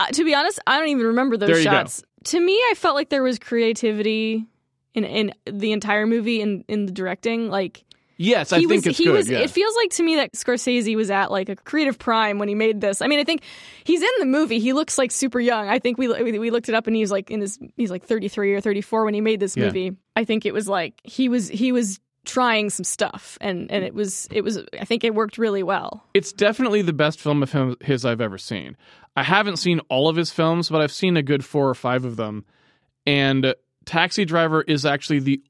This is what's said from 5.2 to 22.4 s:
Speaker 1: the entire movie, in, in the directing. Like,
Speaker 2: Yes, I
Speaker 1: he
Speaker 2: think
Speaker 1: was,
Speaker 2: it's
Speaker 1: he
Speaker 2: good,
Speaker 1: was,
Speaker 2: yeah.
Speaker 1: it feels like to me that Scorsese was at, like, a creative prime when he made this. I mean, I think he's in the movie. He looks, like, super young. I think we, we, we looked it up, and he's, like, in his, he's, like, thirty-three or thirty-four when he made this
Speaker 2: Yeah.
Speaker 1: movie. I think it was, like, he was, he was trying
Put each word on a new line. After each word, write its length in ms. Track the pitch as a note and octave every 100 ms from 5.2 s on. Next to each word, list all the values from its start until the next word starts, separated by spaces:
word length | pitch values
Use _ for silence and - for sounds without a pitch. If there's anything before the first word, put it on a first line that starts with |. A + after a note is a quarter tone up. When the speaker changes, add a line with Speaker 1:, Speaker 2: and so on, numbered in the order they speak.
| G#3 - -
Speaker 1:
the 260 | G3+ G#3+
entire 340 | G#3+ G#3+ G#3 A3
movie, 360 | A#3 A3 A3+
in, 220 | G#3 F#3+ -
in 180 | G#3+ G3
the 60 |
directing. 580 | F#3+ F#3 F#3+ A3+ A#3 A3+
Like, 340 | G3 F#3 - _ _ _ -
Speaker 2:
Yes, 360 | F#3 A3 C#3+
I 40 | F3
Speaker 1:
he 80 | E4+
Speaker 2:
think 180 | - E3+
Speaker 1:
was, 20 |
Speaker 2:
it's 100 | D3
Speaker 1:
he 60 | E4+
Speaker 2:
good, 80 |
Speaker 1:
was, 160 | C#3 A2
Speaker 2:
yeah. 100 | B2+
Speaker 1:
it 100 | C#4
feels 260 | F4 G#4+ A4+
like 120 | G4+
to 100 | -
me 140 | E4 D#4
that 160 | C4
Scorsese 600 | - - B3 B3+ B3 A3+ A3
was 140 | G3+
at, 220 | G3 G3
like, 180 | G3 F#3+
a 60 | F#3+
creative 420 | - D4 C#4 A3+
prime 400 | - A3 G#3+ G3+
when 100 | G#3
he 60 |
made 260 | G#3 A3 G#3
this. 220 | G3+ G3
I 60 | C4+
mean, 100 | D4
I 40 |
think 180 | D4 E4 - - - -
he's 180 | - E4+
in 60 | G#4 B4+
the 80 | C4+
movie. 320 | C#4+ D#4 A3+
He 140 | A#3
looks, 260 | C4+ D#4 -
like, 120 | B3+
super 280 | - C4 B3
young. 280 | A#3+ A3+ G3+
I 100 | A#3
think 180 | B3 A#3+
we, 100 | B3
we, 300 | - A#3 G#3+
we 140 | A#3
looked 180 | A#3 A#3
it 60 | A3
up, 100 | A3
and 100 | A3
he's, 140 | G3+
like, 200 | G3 G3+
in 100 | G#3+
his, 160 | G3+ - - -
he's, 120 | A3
like, 140 | F3+ -
thirty-three 480 | A3+ G3 - G3+
or 80 | G3
thirty-four 440 | G#3+ G3+ - A3 A3
when 100 | G#3
he 60 |
made 180 | A3 G#3+
this 180 | G3 -
Speaker 2:
Yeah. 80 | G3
Speaker 1:
movie. 280 | F#3 F#3 F#3+ _ A3
I 80 |
think 220 | A3+ A3 G#3+
it 80 |
was, 140 | G#3+ G#3
like, 340 | G3 D#3+ -
he 260 | - - B3+
was, 180 | A#3+ F3+
he 220 | G3 B3+
was 280 | B3 G#3 G3 _ _ -
trying 440 | B3+